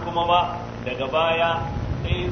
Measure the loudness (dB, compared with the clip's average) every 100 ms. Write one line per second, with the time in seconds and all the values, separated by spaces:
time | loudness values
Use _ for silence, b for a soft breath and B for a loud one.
0 | -2 0 4 4 4 -2 -8 -8 -6 -4
1 | -2 2 2 2 2 2 -2 -4 -4 -2
2 | -2 0 0